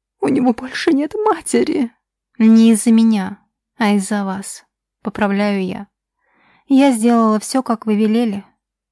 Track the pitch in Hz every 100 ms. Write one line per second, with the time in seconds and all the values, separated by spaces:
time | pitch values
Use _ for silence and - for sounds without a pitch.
0 | _ _ 277 269 247 226 254 - - 277
1 | 311 427 427 330 - 233 302 302 233 -
2 | _ _ _ - 220 226 226 220 233 226
3 | 226 214 190 196 _ _ _ _ 208 208
4 | 190 208 196 190 - - _ _ _ _
5 | 214 - 208 202 208 202 185 202 202 _
6 | _ _ _ _ _ _ _ 269 277 226
7 | 233 233 220 214 - 262 254 220 220 208
8 | 214 226 233 202 - _ _ _ _